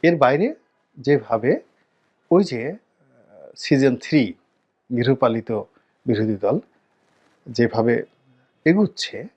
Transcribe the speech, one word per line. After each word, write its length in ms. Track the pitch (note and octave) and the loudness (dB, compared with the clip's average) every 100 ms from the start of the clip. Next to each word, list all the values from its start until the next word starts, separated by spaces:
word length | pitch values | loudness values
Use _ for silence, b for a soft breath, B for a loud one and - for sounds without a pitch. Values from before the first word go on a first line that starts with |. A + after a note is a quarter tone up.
এর 140 | E3+ E3+ | 2 4
বাইরে 380 | B2+ D3 A#3 D#4+ _ _ _ - | 2 4 0 -4 _ _ _ -8
যেভাবে 600 | B2+ C#3+ - A2 A#2+ B3+ - _ _ _ _ _ _ | 0 0 0 -2 0 -2 -4 _ _ _ _ _ _
ওই 120 | E3+ | 2
যে, 280 | F#3+ B2 C3 | 2 -4 -8
আহ, 40 | G3+ _ _ _ _ _ - C#2 - | -12 _ _ _ _ _ -20 -20 -16
সিজন 400 | - C#3 C3+ B2 | -2 2 2 0
থ্রি 380 | - D3+ G#2+ - _ _ _ _ _ B2 | 0 0 0 -6 _ _ _ _ _ -2
গৃহপালিত 540 | A#2+ C3 B2 A2+ A2+ A2 - _ _ _ B2+ | 0 0 0 -2 -4 -8 -8 _ _ _ -4
বিরোধী 300 | G#2+ A2 G2+ | -2 0 -2
দল 240 | G2+ D#3 - _ _ _ _ _ _ _ - | -2 -2 -6 _ _ _ _ _ _ _ -14
যেভাবে 560 | A#2 A#2 A#2 A#2 A2+ - _ _ _ _ _ D#3 | -2 0 0 -2 -2 -6 _ _ _ _ _ 0
এগুচ্ছে 640 | F#3 G#3 - - G#2 C#3+ | 2 0 -4 -12 -12 -16